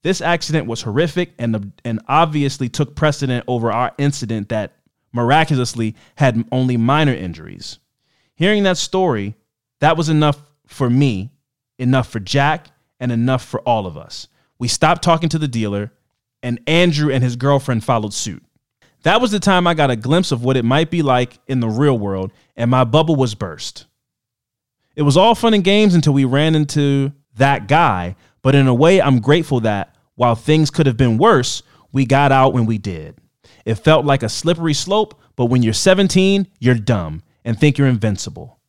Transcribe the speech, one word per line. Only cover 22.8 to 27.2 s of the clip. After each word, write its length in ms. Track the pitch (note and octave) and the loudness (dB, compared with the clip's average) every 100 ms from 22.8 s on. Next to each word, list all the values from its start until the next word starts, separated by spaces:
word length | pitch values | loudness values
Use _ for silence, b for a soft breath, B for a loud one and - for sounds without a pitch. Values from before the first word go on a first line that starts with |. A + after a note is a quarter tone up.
bubble 320 | A#2+ D3+ D#3+ D3 | 2 2 2 0
was 180 | B2 | -2
burst. 520 | G2+ F#2 D#2 - - _ _ _ _ _ _ _ _ _ _ _ - | -4 -12 -10 -14 -16 _ _ _ _ _ _ _ _ _ _ _ -2
It 60 | |
was 140 | D3 D3 | 2 6
all 180 | G#3+ | 4
fun 200 | A3 A#3 | 4 2
and 80 | G#3 | 2
games 300 | F#3 G3+ G#3+ | 2 4 4
until 180 | F3 D3+ | 4 2
we 100 | C#3 | 2
ran 300 | C3 C3+ D#3 | 2 2 2
into 580 | D#3 D3 D3+ C#3+ C#3 C3+ C#3+ | 0 0 0 0 0 -2 -6